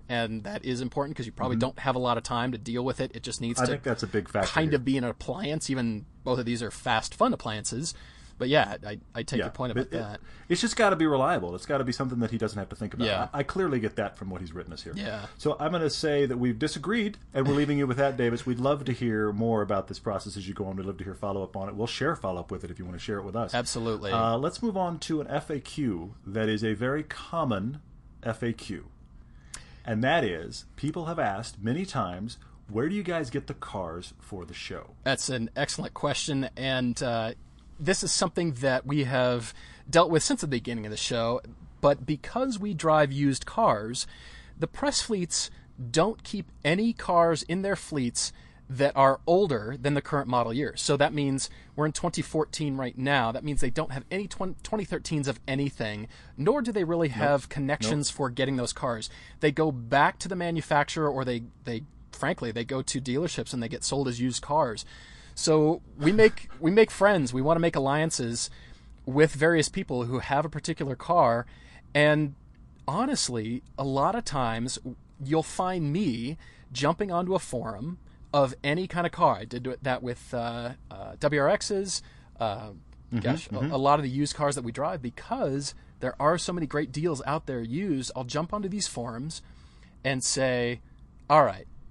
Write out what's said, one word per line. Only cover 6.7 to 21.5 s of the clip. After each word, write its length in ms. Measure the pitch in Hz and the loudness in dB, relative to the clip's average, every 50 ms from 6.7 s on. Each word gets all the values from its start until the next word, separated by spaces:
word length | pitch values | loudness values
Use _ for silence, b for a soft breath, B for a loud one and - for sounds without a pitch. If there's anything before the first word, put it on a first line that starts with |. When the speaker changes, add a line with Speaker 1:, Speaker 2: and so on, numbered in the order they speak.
Speaker 1:
fast, 440 | - - - 131 117 110 - - - | -8 -6 -2 0 2 2 0 0 0
fun 180 | - 208 254 214 | 2 4 4 2
appliances. 600 | - - 117 107 107 107 - 113 117 160 - - B B B B B B B B B | 2 -2 -4 -4 -4 -4 -4 -4 -4 -4 -6 -8 B B B B B B B B B
But 120 | 127 127 | 0 4
yeah, 260 | 139 151 117 98 101 - - | 6 6 4 4 0 -6 -10
I, 120 | 104 104 104 - - - | -10 -12 -12 -14 -12 -8
I 80 | 120 113 | -8 -6
take 160 | - - 113 | -4 -2 -2
Speaker 2:
Yeah, 80 | 90 | -2
Speaker 1:
your 60 | - - | -2 -4
point 200 | - 131 123 110 | -4 -4 -2 -2
about 140 | 120 135 | -2 -2
Speaker 2:
it, 80 | - - | -2 -4
it, 40 | - | -6
Speaker 1:
that. 220 | 110 104 104 - B B B B B B | -6 -6 -10 -12 B B B B B B
Speaker 2:
it's 100 | 175 175 | 0 0
just 160 | - 220 - | 0 0 2
gotta 180 | - 226 202 190 | 4 4 6 6
be 120 | 156 160 | 6 4
reliable. 480 | 156 147 131 131 147 175 135 87 87 87 | 4 4 4 4 4 2 2 0 -2 -6
It's 100 | 92 - | -6 -4
gotta 200 | - 147 135 131 | -2 -2 0 0
be 80 | 123 120 | 0 -2
something 260 | - 139 127 123 120 | -2 -2 -2 0 0
that 120 | 117 107 | 0 0
he 60 | 117 | 0
doesn't 220 | 110 110 104 101 101 | 0 -2 -2 -2 -4
have 100 | 95 - | -8 -8
to 80 | - | -8
think 160 | - 113 104 - | -8 -8 -6 -4
about. 140 | - 120 | -2 0
Speaker 1:
Yeah. 220 | 110 101 92 92 - - | 0 2 0 0 -2 -2
Speaker 2:
I, 60 | 143 | -2
I 40 | 143 | -2
clearly 360 | - - 190 190 170 139 123 | -2 0 0 0 2 2 0
get 160 | 107 104 - | 0 -2 -2
that 220 | - 104 98 - - | -2 -4 -4 -4 -8
from 100 | 101 95 | -10 -8
what 140 | 92 87 92 | -8 -8 -8
he's 100 | 82 78 | -10 -10
written 220 | 87 85 82 80 | -10 -10 -10 -12
us 80 | 73 - | -14 -12
here. 100 | 85 - | -10 -8
Speaker 1:
Yeah. 300 | 98 104 110 101 - 98 - - - | -8 -6 -6 -6 -8 -10 -12 -10 -4
Speaker 2:
So 180 | - 151 147 - | -2 -2 -2 0
I'm 140 | 147 160 180 | -2 -2 0
gonna 160 | 170 160 147 | 0 0 0
say 380 | - - - 156 147 143 143 | 0 0 0 2 2 4 2
that 100 | 127 127 | 2 2
we've 220 | 123 123 127 117 110 | 2 0 0 0 0
disagreed, 580 | 156 151 - 156 135 175 220 240 208 214 208 - - - - | -2 -4 -4 -4 -4 -2 0 0 0 -2 -4 -8 -14 -6 -2
and 160 | 135 135 143 | 0 2 2
we're 60 | 143 | 4
leaving 240 | 143 147 143 147 143 | 4 4 2 2 2
you 80 | 143 | 2
with 100 | 127 120 | 2 2
that, 220 | 127 139 139 131 123 | 2 2 2 2 2
Davis. 260 | 123 120 117 120 - | 2 2 2 0 0
We'd 160 | 127 123 117 | -2 -2 2
love 240 | 127 135 147 143 139 | 2 2 2 0 0
to 80 | 131 123 | -4 -2
hear 400 | - 127 117 110 107 107 107 104 | -2 0 0 2 2 2 2 2
more 300 | 104 113 117 113 107 104 | 2 2 2 2 2 2
about 260 | 98 104 98 95 - | 2 0 -2 -2 -4
this 100 | 98 - | -8 -8
process 380 | - 113 101 95 - 104 95 | -4 -4 -4 -4 -4 -8 -10
as 100 | 101 92 | -10 -8
you 60 | 95 98 | -8 -6
go 140 | 90 101 | -6 -6
on. 100 | 95 95 | -6 -4
We'd 80 | 95 92 | -6 -6
love 140 | 98 98 90 | -6 -6 -8
to 60 | 95 | -8
hear 100 | 98 92 | -10 -10
follow-up 420 | - - 101 98 98 95 92 | -6 -6 -4 -4 -4 -4 -6